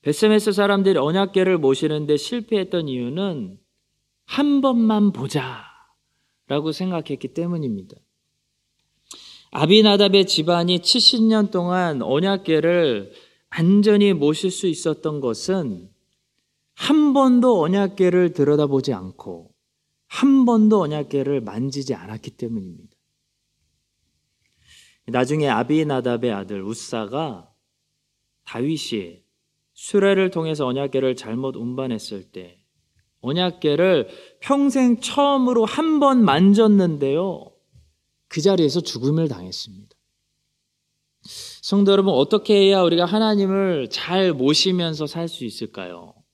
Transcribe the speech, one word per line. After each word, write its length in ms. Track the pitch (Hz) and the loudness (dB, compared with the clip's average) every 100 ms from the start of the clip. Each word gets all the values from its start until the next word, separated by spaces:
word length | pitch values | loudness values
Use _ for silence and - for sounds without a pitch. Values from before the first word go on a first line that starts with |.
베스메스 500 | - 151 214 214 214 | -4 0 4 4 2
사람들이 460 | 196 202 202 196 175 | 0 2 2 2 2
언약궤를 600 | 139 180 196 190 185 180 | 2 0 0 0 2 2
모시는데 600 | 139 135 156 151 147 151 | 2 2 0 -2 0 -2
실패했던 720 | - 240 220 214 185 180 156 | -2 -8 -4 -4 -2 -6 -4
이유는 680 | 127 120 151 196 156 95 98 _ _ _ _ _ _ _ | -6 -6 -6 -6 -6 -10 -14 _ _ _ _ _ _ _
"한 360 | - 294 285 | -2 0 2
번만 520 | 269 240 220 214 208 | 2 2 2 4 2
보자"라고 1600 | - 139 147 127 120 - _ _ _ _ _ _ _ _ 143 156 | 0 -6 -6 -6 -12 -18 _ _ _ _ _ _ _ _ -4 -4
생각했기 560 | 151 185 175 - 139 135 | -6 -6 -6 -8 -10 -8
때문입니다. 680 | - 170 175 139 101 92 - _ _ _ _ _ _ _ _ _ _ _ - - - _ | -8 -6 -6 -6 -8 -12 -20 _ _ _ _ _ _ _ _ _ _ _ -20 -20 -20 _
아비나답의 760 | - 156 214 214 202 202 196 190 | -4 2 4 4 4 2 2 0
집안이 540 | - 156 175 175 180 | -2 0 -2 0 -2
칠십 420 | - 254 - 240 | 0 2 2 2
년 280 | 220 220 202 | 2 2 0
동안 500 | 180 175 180 175 143 | -2 -2 -2 -2 -4
언약궤를 1120 | 104 139 185 196 190 156 160 175 156 110 98 - _ _ _ | -2 0 0 -4 0 0 2 2 0 -2 -6 -20 _ _ _
안전히 640 | - 165 202 208 208 202 | -2 4 4 4 4 4
모실 380 | 180 143 156 190 | 2 0 0 -4
수 160 | 180 185 | -2 -4
있었던 540 | 156 165 151 156 151 | -2 -4 -4 -6 -4
것은 680 | 131 110 - 185 143 92 90 _ _ _ _ _ _ _ _ | -4 -4 -4 -4 -4 -8 -14 _ _ _ _ _ _ _ _
한 400 | _ - 302 302 | _ 2 4 4
번도 480 | 277 262 247 254 220 | 4 4 6 4 4
언약궤를 720 | 156 196 196 196 180 180 180 | 2 2 0 2 2 4 2
들여다보지 580 | - 143 147 147 135 131 | 2 2 2 2 0 -2
않고 600 | 104 92 - - 85 82 _ _ _ _ _ _ | -6 -8 -14 -16 -16 -18 _ _ _ _ _ _
한 380 | - 277 269 247 | 0 4 4 4
번도 360 | 226 214 214 | 6 4 4
언약궤를 600 | 156 151 143 139 135 143 | 0 -4 -4 -4 -2 -2
만지지 520 | 110 101 135 135 135 | -4 -6 -6 -8 -8
않았기 380 | 120 95 107 - | -8 -8 -14 -14
때문입니다. 680 | _ 120 113 92 82 - _ _ _ _ _ _ _ _ _ _ _ _ _ _ _ _ _ _ - _ _ - | _ -10 -8 -10 -16 -20 _ _ _ _ _ _ _ _ _ _ _ _ _ _ _ _ _ _ -20 _ _ -6
나중에 420 | 123 127 151 143 | -2 -2 0 0
아비나답의 840 | 110 123 151 151 131 123 120 123 | 0 0 0 0 -2 -2 -2 -4
아들 320 | 101 95 101 | -6 -8 -10
우사가 880 | 98 117 - 117 104 131 160 98 85 _ _ _ _ _ _ _ _ _ - | -8 -10 -10 -8 -8 -8 -8 -10 -18 _ _ _ _ _ _ _ _ _ -16
다윗이 760 | 113 135 156 - 113 87 82 _ _ _ _ _ | -8 -6 -6 -6 -8 -8 -16 _ _ _ _ _
수레를 580 | _ - 202 196 190 190 | _ -4 0 2 2 0
통해서 340 | 175 160 151 131 | -2 -4 -4 -4
언약궤를 500 | 131 139 131 131 127 | -2 -2 -2 -2 -4
잘못 400 | 107 117 135 127 | -6 -6 -6 -8
운반했을 680 | 117 127 135 113 - 101 | -8 -8 -6 -8 -10 -16
때 360 | 90 92 90 90 _ _ _ _ _ _ | -16 -20 -20 _ _ _ _ _ _ _
언약궤를 880 | 120 156 180 175 151 147 180 170 110 - - _ | -6 -2 -2 -2 -2 2 2 2 -2 -10 -20 _
평생 600 | - 277 277 262 247 233 | -2 0 2 2 2 2
처음으로 640 | - - 285 277 247 240 220 | -2 0 2 2 2 2 0
한 340 | - 320 311 | -2 0 2
번 260 | 277 262 208 | 4 4 4
만졌는데요, 1300 | 139 190 202 220 202 180 151 139 147 190 160 - _ _ _ _ _ _ _ _ | 6 6 6 6 4 2 0 -2 -2 -4 -8 -14 _ _ _ _ _ _ _ _
그 140 | - | -2
자리에서 400 | 165 185 156 156 | 2 2 2 0
죽음을 460 | 165 123 131 156 160 | -6 -4 -2 0 -2
당했습니다. 680 | 101 90 90 - 95 101 _ _ _ _ _ _ _ _ _ _ _ _ _ _ - - - | -6 -12 -14 -16 -18 -20 _ _ _ _ _ _ _ _ _ _ _ _ _ _ -20 -18 -14
성도 300 | - 202 196 | -2 2 4
여러분, 220 | 196 196 | 4 2
어떻게 420 | 139 143 214 208 208 | 2 2 0 2 4
해야 260 | 196 196 | 6 4
우리가 240 | 175 170 175 | 2 2 0
하나님을 840 | 208 220 208 196 196 190 165 117 | 0 0 0 0 0 0 -2 -4
잘 420 | - - 185 190 | -8 -4 0 0
모시면서 720 | 143 131 151 190 180 170 156 151 | 2 0 2 0 0 -2 -6 -8
살 220 | 165 170 | -6 -10
수 180 | - 120 | -8 -12
있을까요? 680 | - 110 - 90 87 87 _ _ | -12 -14 -12 -14 -16 -20 _ _